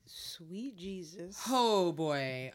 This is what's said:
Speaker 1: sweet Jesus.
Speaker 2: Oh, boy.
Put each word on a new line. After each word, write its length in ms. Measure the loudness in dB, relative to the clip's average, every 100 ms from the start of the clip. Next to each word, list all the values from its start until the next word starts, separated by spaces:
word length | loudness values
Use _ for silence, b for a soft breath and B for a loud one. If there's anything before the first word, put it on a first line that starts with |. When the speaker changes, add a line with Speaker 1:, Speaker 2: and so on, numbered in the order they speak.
| -18
Speaker 1:
sweet 720 | -14 -12 -12 -12 -10 -10 -10
Jesus. 640 | -10 -8 -10 -12 -10 -6 0
Speaker 2:
Oh, 420 | 4 6 6 6
boy. 600 | 4 2 2 0 -4 -6